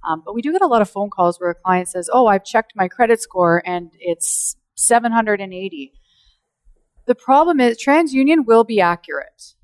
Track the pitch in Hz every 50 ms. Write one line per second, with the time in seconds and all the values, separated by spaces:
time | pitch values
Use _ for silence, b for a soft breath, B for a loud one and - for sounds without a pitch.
0 | - 165 160 160 160 - 202 233 233 285 320 370 381 330 247 226 208 190 - 196
1 | 202 202 - - 180 175 175 - 180 175 170 - _ 185 185 180 180 - - 185
2 | 175 - - 247 254 220 202 196 - - - 220 220 _ - 220 190 180 - -
3 | 247 226 233 226 - - - 185 180 170 165 170 - 180 180 175 175 165 _ _
4 | - 180 170 170 - - - - - - - _ _ _ _ - - - 240 240
5 | 233 233 226 233 220 214 208 196 196 190 185 180 190 196 170 147 139 135 _ -
6 | _ _ _ _ _ _ _ _ _ _ _ _ _ _ _ _ _ _ _ _
7 | _ - 247 _ _ - 262 285 320 339 339 277 254 240 226 - - 277 277 320
8 | 339 302 262 262 269 277 320 320 269 220 226 226 233 226 226 202 180 170 175 175
9 | _ - 147 143 - - _ _ - - _ _